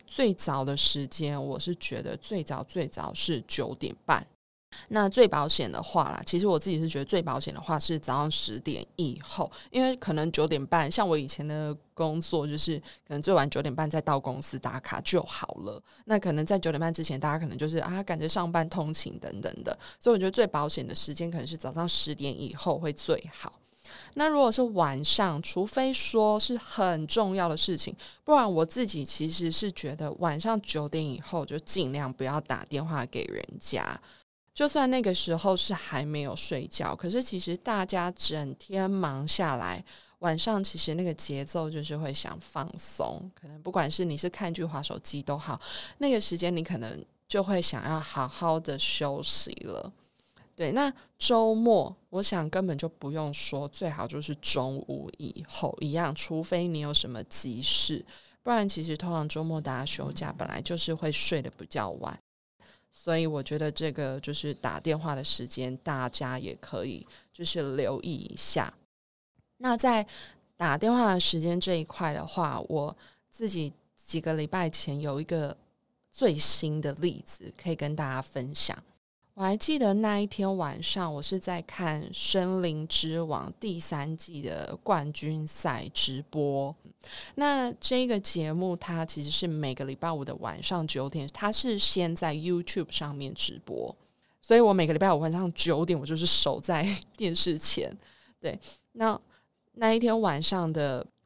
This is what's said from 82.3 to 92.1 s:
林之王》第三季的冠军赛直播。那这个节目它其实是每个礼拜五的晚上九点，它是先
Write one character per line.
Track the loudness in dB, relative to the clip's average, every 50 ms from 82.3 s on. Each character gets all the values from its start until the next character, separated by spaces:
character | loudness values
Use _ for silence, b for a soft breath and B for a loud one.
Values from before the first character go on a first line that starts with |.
| 4 4 2 2 0 0
林 | 0 0 -2 -2 -2
之 | 2 2 2 2 2 0 -2
王》 | -2 -2 -2 -4 -4 -8 -10 -8
第 | -6 -6 -4 -2
三 | -2 -2 -2 -2 -2 -4 -4
季 | -6 -8 -10 -8 -8
的 | -8 -6 -6 -6 -6 -8 -10 -8 0
冠 | 2 2 2 2 -2 -6
军 | -4 -4 -4 -4 -4 -4
赛 | -4 -4 -2 -2 -2 -2 -2 -6 -4 0
直 | 2 2 2 0 -4 -8 -6
播。 | -2 -2 0 0 0 0 -2 -4 -6 -12 _ -20 -20 B B B B B B B B
那 | 0 2 2 4 2 0 -2 -4 -2
这 | 0 2 2 2 4
个 | 2 2 0
节 | 0 0 0 0 0 0
目 | 0 0 0 -2 -2
它 | -4 -4 -6 -4 -4 -4
其 | -4 -4 -6 -2
实 | 0
是 | 0 0 0
每 | 0 -2 -2 -2 -4 -4
个 | -4 -6
礼 | -8 -6
拜 | -6 -4 -4
五 | -4 -4 -6
的 | -8 -8
晚 | -8 -8 -8 -8 -6
上 | -4 -2 -2 -2 -2
九 | -2 -2 -2 -4 -4
点， | -4 -6 -6 -6 -6
它 | -4 -2 2
是 | 2 2 2 2 2 4
先 | 4 4 4 2 2 0